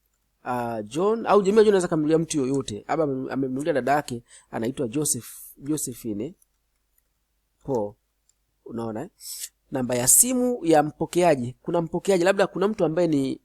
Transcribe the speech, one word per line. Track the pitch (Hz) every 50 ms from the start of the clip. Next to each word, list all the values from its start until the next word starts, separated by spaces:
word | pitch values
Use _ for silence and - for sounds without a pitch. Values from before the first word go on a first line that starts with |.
| _ _ _ _ _ _ _ _ -
ah, | 127 123 123 120 117 117 113 107
John, | 104 123 160 190 214 226 233 -
au | - 185 208
Jemima | 190 190 214 226 208
John | 214 196
anaweza | 190 170
kumnunulia | - 170 156 151 151 160
mtu | 160 165 - -
yoyote. | 147 127 131 139 135 117 - 107 101 -
Labda | - 143 160 156
amem-, | 143 135 131 131 -
amemnunulia | - 131 139 131 127 135 151 170 147
dada | 131 120 135
yake | 143 151 - - 123 120 - _ - - _ -
anaitwa | - 120 110 123 135 - 135
Joseph, | 113 113 151 147 - - 117 - - - - - - -
Josephine | - 139 139 156 147 - 135 117 - - 113 101 101 120 165 196 _ _ _ _ _ _ _ _ _ _ _ _ _ _ _ _ _ _ _ _ _ _ _ _ _ -
Paul. | 143 131 113 104 104 - _ _ _ _ _ _ _ _ _ _ _ _ _ -
Unaona, | - 117 113 113 113 107 113
eh? | 156 - _ _ - - - - - - _ _ _ -
Namba | 151 131 127 120 123
ya | 120 120
simu | - - - - 254 262 247 247 247 247 - -
ya | 165 156 147 147
mpokeaji. | 151 - - 165 - - 175 180 170 147 131 120 123 - _
Kuna | - 185 170 170
mpokeaji, | 170 156 - 170 - 202 190 175 170
labda | 190 202 202 190
kuna | - - 170 185
mtu | 208 214 - 175
ambaye | 151 160 175 175
ni, | 165 156 139 135 131 131 -